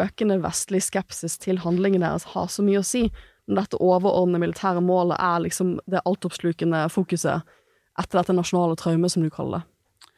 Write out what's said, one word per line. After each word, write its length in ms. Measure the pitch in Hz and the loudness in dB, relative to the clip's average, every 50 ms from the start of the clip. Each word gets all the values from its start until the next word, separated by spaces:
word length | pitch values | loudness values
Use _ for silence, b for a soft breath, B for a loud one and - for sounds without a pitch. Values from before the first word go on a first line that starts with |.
økende 400 | 196 202 - - 226 208 190 185 160 | 2 0 0 -2 0 2 2 2 0
vestlig 380 | 165 - - - - 196 185 - | -2 -4 -4 -4 -2 -2 -2 -2
skepsis 540 | - - 190 190 - - - - 165 - - | -2 -2 -4 -6 -6 -8 -10 -8 -8 -8 -6
til 220 | - 190 185 185 170 | -4 -2 -2 -2 0
handlingen 400 | 170 175 180 190 196 196 180 170 | 0 0 2 2 2 2 2 2
deres 220 | 160 151 175 - - - | 0 -2 -4 -6 -6 -6
har 160 | 190 190 185 | -6 -4 -4
så 140 | - - 202 | -2 0 2
mye 160 | 202 196 202 | 2 2 2
å 60 | 190 - | 2 0
si. 180 | - 247 226 214 b b b b b b b | 0 0 0 -2 b b b b b b b
Men 160 | b 202 190 | b -2 0
dette 160 | 208 - - - | 0 -2 -2 0
overordnede 640 | - 185 180 180 185 202 - 180 180 180 175 170 | 2 4 4 4 4 2 2 4 4 2 2 2
militære 400 | 175 170 170 - - 196 180 175 180 | 0 -2 -2 -2 -2 -2 0 2 2
målet 380 | 180 180 180 175 175 156 - | 2 4 4 2 2 0 0
er 220 | - 180 170 170 165 | 0 0 0 0 -2
liksom 320 | 175 - - 185 180 170 - - | -2 -2 -2 0 0 -2 -2 -4
det 160 | - 190 180 - 180 | -4 -4 -2 0 0
altoppslukende 800 | 190 - - 175 - - - 170 165 - 160 170 165 156 156 165 | -2 -2 -4 -8 -8 -4 -2 -2 -2 0 0 0 0 0 0 0
fokuset 540 | - 202 180 - 180 170 - 151 139 160 - b b b b b b b b b b | 0 -2 -2 -2 -2 -2 -2 -2 -2 -2 -4 b b b b b b b b b b
etter 240 | b - - - 180 | b -6 -2 0 0
dette 160 | 175 - 185 | 2 2 2
nasjonale 400 | 180 170 - - 180 175 165 160 | 0 0 0 0 0 2 0 0
traumet, 380 | - - 165 165 165 175 180 - | 0 0 0 2 2 2 2 2
som 100 | 180 160 | 0 -2
du 60 | 156 | -2
kaller 300 | - - 135 131 - 175 | -2 -4 -6 -6 -6 -6
det. 80 | 165 _ _ _ _ _ _ _ - - b | -8 _ _ _ _ _ _ _ -20 -20 b